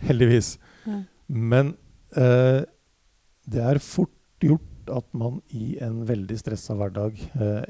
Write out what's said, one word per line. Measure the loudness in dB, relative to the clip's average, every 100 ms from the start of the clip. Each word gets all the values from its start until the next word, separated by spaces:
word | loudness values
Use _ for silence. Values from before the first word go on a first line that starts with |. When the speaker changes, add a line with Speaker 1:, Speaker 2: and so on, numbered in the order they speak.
| -2
Speaker 1:
heldigvis. | 4 6 6 2 -6 _ _ -10
Speaker 2:
Ja. | -10 -10 _ -6
Speaker 1:
Men, | -2 2 2 2 -4 _ _ _ 2
eh, | 4 6 4 2 -2 _ _ _ _ _ _ _ -8
det | -2
er | 0 0
fort | 0 -2 -2 _ _ _
gjort | 2 2 0 -16 -8
at | -8 -6
man | -6 -6 -6 -10
i | -10 -8 -6
en | -6 -6 -2
veldig | -4 -4 -8
stresset | -8 -8 -6 -4
hverdag, | -4 -4 -6 -6 -8 -4
eh, | -2 -2